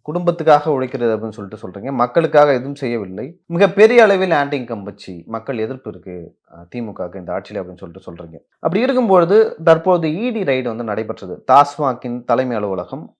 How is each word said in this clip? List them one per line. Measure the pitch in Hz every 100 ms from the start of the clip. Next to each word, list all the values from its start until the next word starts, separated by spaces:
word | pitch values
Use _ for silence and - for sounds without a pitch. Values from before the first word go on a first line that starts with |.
குடும்பத்துக்காக | - 170 175 165 156 147 160
உழைக்கிறது | 135 131 127 120
அப்படின்னு | 107 110
சொல்லிட்டு | 104 98 107 95
சொல்றீங்க, | 98 120
மக்களுக்காக | 131 123 170 160 147 147
எதுவும் | 127 135
செய்யவில்லை, | 139 120 117 92 95 139 -
மிகப்பெரிய | - 170 196 196 220 247
அளவில் | 214 190 185
ஆன்டி | 151 139 143
இன்கம்பன்சி, | 120 110 98 98 - 87
மக்கள் | 85 113 113 117
எதிர்ப்பு | 110 131 113
இருக்கு, | 90 95 87 82 _ _
அ, | 85 87
திமுகவுக்கு | 123 113 95 87
இந்த | 95 87
ஆட்சியில | 92 98 104
அப்படின்னு | 90 87
சொல்லிட்டு | 90 90
சொல்றீங்க. | - 85 85 82 _ _
அப்படி | 165 185
இருக்கும்பொழுது | 254 254 226 185 165 214 220 -
தற்போது | 165 165 185 175 160
இ | 165 247
டி | 226
ரைடு | 156 131 123
வந்து | 110
நடைபெற்றது, | 117 104 110 107 92 - -
டாஸ்மாகின் | 135 143 - 143 123 123 120
தலைமை | 120 123 127
அலுவலகம் | 113 101 92 87 139 -